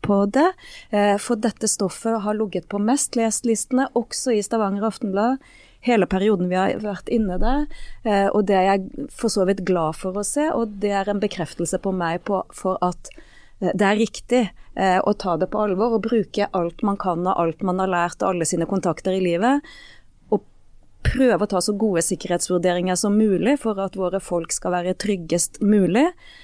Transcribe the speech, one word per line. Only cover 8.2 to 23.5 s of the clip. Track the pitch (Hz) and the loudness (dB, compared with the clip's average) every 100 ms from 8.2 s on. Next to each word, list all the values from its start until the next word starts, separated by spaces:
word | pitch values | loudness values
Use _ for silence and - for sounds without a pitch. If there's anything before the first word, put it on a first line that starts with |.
| 196 | 2
og | 208 202 | 2 2
det | 190 | 4
er | 185 196 | 4 2
jeg | 185 - - | -2 -10 -12
for | - 233 | -4 -2
så | 208 185 | 2 2
vidt | 196 | 0
glad | 180 180 160 160 | 0 0 0 -4
for | 190 | -6
å | 190 | -4
se, | 202 - 311 | -4 0 0
og | - 226 202 | 0 -2 -2
det | 202 | -2
er | 202 196 | 0 0
en | 202 | -2
bekreftelse | 202 - 156 - 170 185 | -2 -2 -6 -4 -4 -2
på | 196 | -2
meg | 185 165 175 | -2 -2 -4
på, | - 196 - | -2 -4 -4
for | - 185 185 | -6 -4 0
at, | 180 180 - - - - - - | -2 -2 -12 -20 -20 -20 -20 -4
eh, | 185 | -2
det | 180 | 2
er | 196 208 | 2 4
riktig, | 226 - - 247 208 - - - | 0 -2 0 0 0 -4 -12 0
eh, | 190 185 | 2 4
å | 202 208 | 2 0
ta | 190 165 | -2 -2
det | 185 | 0
på | 214 | 0
alvor | 214 185 233 226 | 0 0 2 0
og | |
bruke | 226 233 - - 202 | 2 0 0 -2 -2
alt | 190 170 - | -2 -2 -2
man | 208 196 | -2 0
kan | 190 170 180 | -2 0 0
og | - | 2
alt | 170 160 | 0 0
man | 190 185 | -2 0
har | 190 | 0
lært | 175 175 - | 0 -2 -2
og | 190 | -2
alle | 180 165 | 0 -2
sine | 170 165 | -2 0
kontakter | 190 170 156 190 | 0 -2 -2 -2
i | 190 | 0
livet, | 185 170 233 285 - - - - - _ - | 0 2 2 2 -2 -16 -20 -20 -20 _ -4
og | 208 - - - - - - | -4 -4 -20 -20 -20 -20 -4
prøve | - 247 262 185 | -2 2 4 4
å | 208 | 0
ta | 196 | 0
så | 180 202 | 0 0
gode | 220 175 | 0 2
sikkerhetsvurderinger | 165 180 - 175 - 180 180 180 185 180 | 0 -4 -2 -2 0 2 2 2 0 0
som | 208 208 | 2 4
mulig | 220 180 190 | 4 2 2